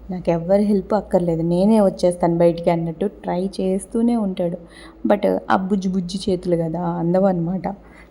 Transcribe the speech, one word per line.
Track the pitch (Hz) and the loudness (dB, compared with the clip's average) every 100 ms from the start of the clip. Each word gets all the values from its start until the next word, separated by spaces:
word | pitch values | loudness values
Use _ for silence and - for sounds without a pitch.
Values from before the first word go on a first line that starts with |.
| - | -12
"నాకు | 180 170 | -6 -2
ఎవ్వరి | 170 170 202 | -2 2 2
హెల్ప్ | 208 208 185 | 4 0 0
అక్కర్లేదు, | 214 202 185 175 165 | -2 0 0 0 0
నేనే | 165 175 202 220 | 0 2 4 4
వచ్చేస్తాను | 196 185 180 175 175 170 | 4 2 0 2 0 4
బయటికి" | 175 170 175 | 4 2 0
అన్నట్టు | 170 165 165 202 | 0 -2 -4 -6
ట్రై | - 185 175 190 - | -6 -6 -4 -4 -4
చేస్తూనే | 190 190 - 226 233 240 | -2 -2 -2 -2 0 0
ఉంటాడు. | 202 185 175 170 - - - - - | -2 -2 -4 -4 -12 -20 -20 -6 0
But | 202 196 185 - | 2 2 0 2
ఆ | 208 | 0
బుజ్జి | 190 202 190 | 2 -2 0
బుజ్జి | 190 175 196 208 | -2 -4 -6 -2
చేతులు | 180 180 170 | -2 0 0
కదా, | 165 160 | 0 -4
అందవన్నమాట. | 175 175 170 185 196 180 165 185 151 202 - - - | -4 -2 0 2 2 2 -2 -4 -6 -8 -14 -20 -20